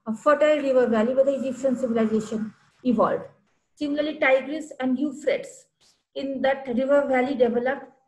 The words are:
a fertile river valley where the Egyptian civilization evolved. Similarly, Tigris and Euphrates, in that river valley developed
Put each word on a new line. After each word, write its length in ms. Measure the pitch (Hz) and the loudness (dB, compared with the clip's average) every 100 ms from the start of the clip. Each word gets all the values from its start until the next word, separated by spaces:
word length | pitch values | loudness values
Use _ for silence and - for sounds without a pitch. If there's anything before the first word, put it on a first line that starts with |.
| - | -10
a 60 | 220 | -2
fertile 420 | 302 294 302 302 | 2 4 4 2
river 300 | 269 254 240 | 2 2 4
valley 260 | 220 226 | 2 2
where 100 | 262 | 2
the 140 | 269 269 | 2 0
Egyptian 360 | 262 247 269 247 | -4 -4 -2 -2
civilization 760 | 247 226 220 220 - 220 220 - _ _ | -2 0 0 0 -2 -6 -8 -12 _ _
evolved. 420 | 254 208 165 156 - _ _ _ _ _ | -2 2 2 0 -6 _ _ _ _ _
Similarly, 420 | 294 294 302 - | -6 -2 -4 0
Tigris 540 | 277 262 277 311 302 - | 2 2 0 -8 -10 -6
and 180 | 262 254 | -2 -2
Euphrates, 680 | 294 - 269 - - - _ _ _ _ _ 277 | -2 -2 -2 -2 -6 -18 _ _ _ _ _ -10
in 260 | 269 269 | -6 -2
that 240 | 269 269 262 | -2 -2 -2
river 400 | 233 269 285 262 | -4 2 2 2
valley 300 | 254 254 233 | 0 0 2
developed 500 | 240 226 247 277 - _ | 2 2 -2 -4 -8 _